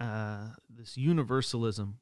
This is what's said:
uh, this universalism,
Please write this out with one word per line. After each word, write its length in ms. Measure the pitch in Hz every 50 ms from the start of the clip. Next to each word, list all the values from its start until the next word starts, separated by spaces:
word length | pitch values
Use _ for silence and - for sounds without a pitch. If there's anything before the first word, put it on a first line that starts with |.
uh, 480 | 120 117 107 110 107 107 107 104 104 110 113 - _ _
this 280 | 113 117 113 - -
universalism, 1040 | 127 131 160 175 160 135 107 127 131 127 - - 120 117 113 98 107 104 101 104 -